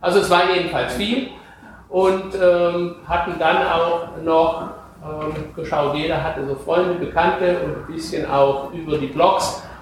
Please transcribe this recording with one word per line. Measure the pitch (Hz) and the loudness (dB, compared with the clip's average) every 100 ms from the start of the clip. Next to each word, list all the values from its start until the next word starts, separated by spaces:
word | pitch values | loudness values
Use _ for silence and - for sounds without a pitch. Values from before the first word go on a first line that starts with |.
Also | 180 190 | 4 2
es | 180 | 4
war | 175 185 | 4 4
jedenfalls | 180 170 135 123 | 0 0 -2 -4
viel. | - 208 120 - - - - - - - | -4 -2 -2 -4 -12 -20 -20 -20 -20 -6
Und, | 185 190 190 190 196 | 2 2 2 -2 2
ähm, | 180 175 175 170 175 - - | 4 6 4 0 -4 -6 -4
hatten | 170 175 160 | -2 -2 0
dann | 160 175 160 | 2 2 2
auch | 165 170 170 170 165 | 2 2 0 -4 -8
noch, | 160 160 165 165 - - - - | 0 2 4 0 -8 -14 -20 -18
ähm, | 156 151 151 151 - - | -12 -8 -6 -6 -8 -10
geschaut, | 160 156 143 147 | -4 0 0 0
jeder | 160 156 | 0 -2
hatte | 156 156 135 | -2 -4 -6
so | |
Freunde, | 135 - 170 180 | -6 0 2 2
Bekannte | 175 - 165 175 170 185 175 | 0 -2 2 2 2 0 0
und | 151 - | -2 -6
ein | - | -8
bisschen | 165 160 170 151 | -10 -6 -6 -2
auch | 139 139 135 - | 4 4 2 -4
über | 170 156 147 | -10 -4 -2
die | 135 | -2
Blogs | 139 185 190 156 - - - | 2 4 4 -2 -6 -12 -18